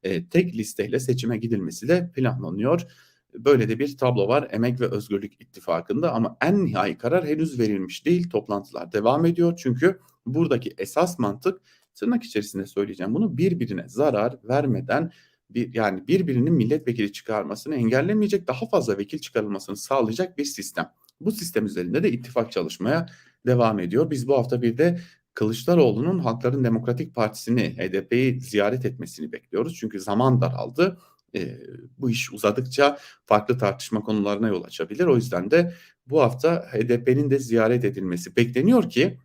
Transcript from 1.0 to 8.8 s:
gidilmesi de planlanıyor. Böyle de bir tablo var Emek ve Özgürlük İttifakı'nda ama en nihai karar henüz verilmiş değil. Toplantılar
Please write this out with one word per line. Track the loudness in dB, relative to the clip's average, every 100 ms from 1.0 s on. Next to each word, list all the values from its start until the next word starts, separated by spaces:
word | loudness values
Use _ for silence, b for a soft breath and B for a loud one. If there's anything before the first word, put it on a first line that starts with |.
| -2 -2 -2 -4
gidilmesi | -2 -2 -4 -8 0
de | 0 0 -2
planlanıyor. | -2 -2 -6 -2 0 0 -2 b b b _
Böyle | -2 4 4 4
de | 0
bir | -4 0
tablo | 0 2 2
var | 2 0
Emek | 0 0 0
ve | -2
Özgürlük | -4 -4 -6 -6 _
İttifakı'nda | -20 -12 -2 -2 0 -2 0
ama | 0 -2 0
en | 2 2 2
nihai | 0 -2 -2
karar | 0 0 0
henüz | -2 -2 0
verilmiş | 0 0 -4 -4 0
değil. | 0 2
Toplantılar | -4 -2 -6 -6 -12